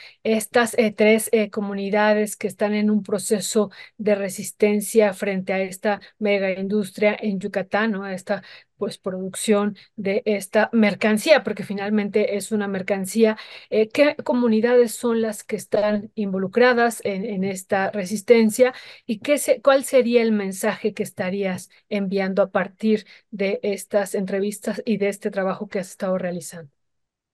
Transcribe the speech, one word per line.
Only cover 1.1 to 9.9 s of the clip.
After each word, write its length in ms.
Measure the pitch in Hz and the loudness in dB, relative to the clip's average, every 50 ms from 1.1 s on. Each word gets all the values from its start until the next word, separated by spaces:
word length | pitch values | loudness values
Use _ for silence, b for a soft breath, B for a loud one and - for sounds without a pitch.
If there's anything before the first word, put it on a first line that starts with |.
| 220 220 - - | 6 4 2 0
eh, 180 | - 220 208 202 | 0 0 0 0
comunidades 880 | - 220 202 202 202 196 196 196 202 208 208 214 214 214 208 208 - - | -4 -6 -6 -4 -6 -6 -4 -2 0 2 4 4 4 2 0 -2 -4 -6
que 100 | - 190 | -6 -8
están 260 | 185 - 214 208 208 | -4 -2 -2 0 0
en 160 | 208 208 214 | 2 2 2
un 120 | 214 208 190 | 2 2 0
proceso 680 | - 214 185 - - 220 202 185 - - 220 208 196 B B B B B - | -2 -4 -4 -2 -2 -2 -2 -2 -2 0 0 0 0 B B B B B -6
de 180 | 214 208 208 | 0 0 0
resistencia 1000 | 196 196 190 190 - 190 - - - 214 208 208 208 202 - - 220 214 202 190 | 0 0 -6 -6 -8 -10 -12 -2 2 2 2 2 2 -2 2 2 4 4 4 2
frente 400 | - 208 202 196 185 185 190 185 | -2 -4 -4 -4 -4 -4 -2 -2
a 80 | 190 | -2
esta 380 | 190 185 185 - - 214 202 196 B B B - | -2 -4 -6 -6 -4 -4 -4 -4 B B B -6
mega 320 | 214 202 202 196 196 190 185 190 | -2 0 0 0 0 -2 -2 -4
industria 580 | 196 196 208 214 196 190 - - 214 208 208 - | -4 -2 -2 -2 -2 -2 -4 0 0 0 0 0
en 200 | - 214 196 185 | -4 -4 -4 -4
Yucatán, 520 | 196 202 196 196 185 - - 202 220 226 | -6 -4 -4 -4 -6 -2 -2 0 0 0
¿no? 120 | 202 190 196 | -2 -4 -6
A 100 | 196 185 | -8 -10
esta, 300 | 180 - - 202 185 B B B B B B _ - | -10 -6 -6 -6 -6 B B B B B B _ -8
pues, 200 | 202 214 - - | -8 -8 -8 -8
producción 800 | - 196 185 185 190 185 - - - 220 208 202 208 208 202 B B B | -8 -8 -6 -6 -8 -8 -8 -8 0 2 2 2 2 -2 -4 B B B